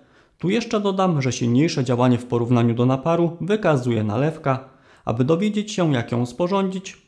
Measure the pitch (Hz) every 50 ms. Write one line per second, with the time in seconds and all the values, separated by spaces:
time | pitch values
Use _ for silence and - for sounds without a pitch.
0 | _ _ _ _ _ _ _ _ - 170 202 233 226 - - 214 202 202 190 190
1 | 190 185 165 143 127 127 117 - 127 117 120 127 151 165 165 147 131 127 123 117
2 | 127 127 123 117 - - 123 117 120 113 127 120 117 117 113 117 120 127 131 135
3 | - 165 170 170 170 165 165 - 160 170 214 220 214 170 151 131 120 123 117 110
4 | 107 107 101 120 139 160 156 160 - 143 131 123 - - - _ _ _ _ _
5 | - - 113 117 127 131 165 170 208 214 208 214 202 208 - - 175 156 143 120
6 | 110 - - 120 123 120 - - 175 175 196 196 190 190 185 185 - - - -
7 | _